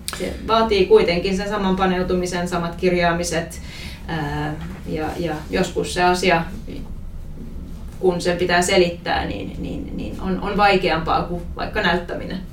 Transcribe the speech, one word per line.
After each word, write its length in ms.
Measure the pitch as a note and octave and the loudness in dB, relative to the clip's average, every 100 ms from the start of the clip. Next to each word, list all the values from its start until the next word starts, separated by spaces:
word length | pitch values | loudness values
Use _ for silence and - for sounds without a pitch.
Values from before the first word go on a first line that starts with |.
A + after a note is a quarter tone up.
| - - | -10 -6
Se 160 | - - - | -6 -4 0
vaatii 400 | A3+ A3 G3 F#3 | 2 4 4 8
kuitenkin 500 | G#3+ F3+ E3+ G3 F#3+ | 8 8 2 2 0
sen 120 | G3+ | -2
saman 280 | G#3 F#3+ F#3 | 0 0 2
paneutumisen, 720 | F#3 F#3 F3+ F#3 F3+ F3+ F3 | 2 2 2 0 0 -2 -2
samat 260 | E3+ E3+ | -2 -2
kirjaamiset, 840 | - F#3 F3+ E3+ E3+ - E3 E3 - - - - - - | 0 2 4 4 2 0 -2 -4 -8 -12 -12 -12 -10 -6
ää, 460 | D#3+ D3 D3+ D3+ D3+ E3 - - | -4 -2 -2 -4 -4 -8 -10 -6
ja, 200 | D#3+ D#3 F3 | -4 -4 -4
ja 160 | E3 D3+ - | -4 -4 -2
joskus 440 | F#3 F#3 D#3 - | 0 0 0 -2
se 80 | F#3 | 2
asia, 420 | F3+ F3+ F#3 E3 E3 - - - - - - - - - - - - - - - | 4 4 4 2 2 -6 -8 -10 -10 -10 -10 -10 -10 -10 -10 -10 -10 -10 -12 -2
kun 200 | F#3 F3 | 0 2
sen 160 | F3+ F3 | 0 0
pitää 260 | F3 F3 | 2 2
selittää, 600 | F#3 F#3+ F3 - - - | 4 4 4 2 -2 -2
niin, 280 | - - - - | -2 -4 -8 -8
niin, 380 | - - - - | -6 -6 -6 -6
niin 240 | - - | -6 -6
on, 200 | F#3+ F#3 | -4 -2
on 160 | G3 G3+ | 0 4
vaikeampaa 680 | G#3 F#3+ E3+ D#3+ D#3+ D#3 | 6 6 4 0 2 0
kuin 200 | E3+ E3+ E3 - | 0 -4 -6 -6
vaikka 260 | - G#3+ | -4 0
näyttäminen. 560 | F3+ F3 - - - F3+ - | 2 0 -2 -6 -6 -8 -8